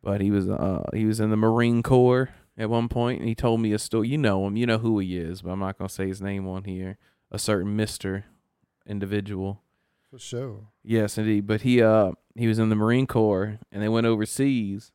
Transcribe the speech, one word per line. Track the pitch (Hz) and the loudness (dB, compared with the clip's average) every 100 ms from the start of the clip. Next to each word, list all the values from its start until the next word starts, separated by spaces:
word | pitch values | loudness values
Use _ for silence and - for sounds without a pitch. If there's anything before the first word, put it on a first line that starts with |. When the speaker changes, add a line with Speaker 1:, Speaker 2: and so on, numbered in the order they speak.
Speaker 1:
But | - 101 | -2 0
he | 98 | 2
was, | 101 95 | 2 0
uh, | 101 95 92 - - | 0 -2 -2 -4 -2
he | 107 | 0
was | 110 | 0
in | 107 | 0
the | 107 | 2
Marine | 110 113 120 117 | 2 4 2 2
Corps | 113 131 123 123 131 - _ - | 4 4 6 4 0 -8 _ -8
at | 110 | -2
one | 117 117 | -2 -2
point, | 120 120 127 | -2 -2 -2
and | 78 | -4
he | 113 | -2
told | 123 113 | 0 2
me | 110 | 0
a | 104 | -2
story. | - 113 107 | 0 -2 0
You | 147 | 0
know | 123 95 98 | 2 2 0
him. | 104 | 0
You | 120 | 0
know | 113 | 0
who | 113 107 | 2 0
he | 95 90 | 0 -4
is, | 82 92 | -6 -8
but | 90 | -8
I'm | 95 | -6
not | 95 98 | -6 -6
gonna | 95 | -10
say | - 95 | -6 -6
his | 95 | -4
name | 98 98 95 | -6 -6 -6
on | 95 | -8
here. | 98 92 92 92 _ _ _ | -8 -8 -8 -12 _ _ _
A | 104 | -8
certain | - 104 98 104 | -2 0 0 -2
Mister | 107 - 98 95 101 _ _ _ _ _ - | -2 -4 -6 -6 -8 _ _ _ _ _ -12
individual. | 104 98 104 98 98 98 101 _ _ _ _ _ | -8 -4 -4 -4 -6 -6 -8 _ _ _ _ _
Speaker 2:
For | 127 | -20
sure. | - 120 131 104 107 _ | -10 -8 -8 -12 -18 _
Speaker 1:
Yes, | - 113 104 - | 0 0 2 0
indeed. | 110 104 101 | 0 0 0
But | 107 | -2
he, | 123 123 | 4 6
uh, | 110 110 98 - _ - | 6 6 4 0 _ -2
he | 117 | 0
was | 110 | 2
in | 110 | 2
the | 107 | 2
Marine | 107 123 131 | 2 2 2
Corps, | 123 107 95 104 107 - | 2 2 2 -2 -6 -12
and | 101 | -6
they | 107 | -2
went | 113 117 | 2 2
overseas | 113 107 - 139 131 104 98 - | 0 -2 -2 0 0 -2 -8 -12